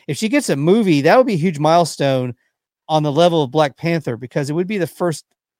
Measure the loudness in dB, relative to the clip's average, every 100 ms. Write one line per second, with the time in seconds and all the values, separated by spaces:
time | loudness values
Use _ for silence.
0 | -10 -6 -2 -2 0 0 2 2 4 2
1 | 4 4 2 0 -2 0 2 2 2 -2
2 | -2 0 -4 -8 _ _ _ _ -4 -2
3 | 0 2 2 2 0 0 -2 -2 -4 -4
4 | -4 -8 -8 -6 -4 -4 -4 -4 -6 -4
5 | -4 -4 -12 _ _ _